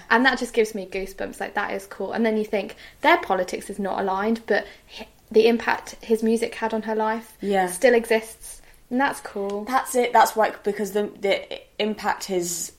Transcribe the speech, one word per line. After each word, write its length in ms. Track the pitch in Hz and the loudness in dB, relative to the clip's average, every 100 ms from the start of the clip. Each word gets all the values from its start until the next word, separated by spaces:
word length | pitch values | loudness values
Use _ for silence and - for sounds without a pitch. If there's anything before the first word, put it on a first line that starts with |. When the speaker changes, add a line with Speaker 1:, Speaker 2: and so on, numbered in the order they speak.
| - | 2
Speaker 1:
And 140 | 226 | 4
that 140 | 262 247 | 4 2
just 160 | 240 | 0
gives 200 | - 220 | 0 0
me 120 | 208 185 | -2 -8
goosebumps. 500 | 190 190 - 196 - | -8 -8 -8 -10 -8
Like, 120 | 196 | -8
that 200 | 208 202 | -4 -4
is 120 | 196 - | -6 -8
cool. 260 | - 196 | -10 -6
And 120 | - | -2
then 140 | 226 214 | 0 0
you 60 | 214 | 0
think, 280 | 208 208 - - - | -2 -4 -10 -20 0
their 160 | 285 339 | 4 4
politics 500 | - 185 180 - - | 4 0 -2 -6 -8
is 100 | 196 | -6
not 220 | 190 202 | -4 -2
aligned, 400 | 196 190 208 226 - | -2 0 0 -2 0
but 180 | 208 - - - - | -2 -2 -10 -20 -18
h-, 80 | - _ - | -18 _ 0
the 160 | - 226 | 4 6
impact 500 | 233 - - - - | 4 2 -2 -4 -10
his 220 | - 220 | -2 0
music 320 | 226 226 233 | 2 2 0
had 180 | - 226 | -4 -4
on 100 | 220 | -4
her 120 | 208 | -2
life 420 | 220 220 226 226 - | -2 0 -2 -8 -8
Speaker 2:
Yeah. 240 | 202 196 180 | 0 2 0
Speaker 1:
still 260 | 180 254 | 4 4
exists. 680 | 233 226 220 220 - - - - - - | 4 4 0 0 -14 -20 -20 -20 -20 -6
And 80 | 247 | -2
that's 220 | 277 - | -2 -2
cool. 440 | - 202 196 202 214 | -10 -8 -6 -6 -2
Speaker 2:
That's 260 | 254 - | -2 0
it. 200 | 254 247 | 0 4
That's 200 | 226 233 | 6 6
why, 180 | 220 214 - | 4 0 0
because 300 | 208 202 202 | -4 -2 -2
the, 180 | 208 208 - | -2 -4 -2
the 400 | 196 - - - - - | 0 0 -2 -12 -10 -4
impact 460 | 208 208 208 - | -4 -2 -2 -2
his 480 | - 180 175 - - | -2 -2 -2 -4 -8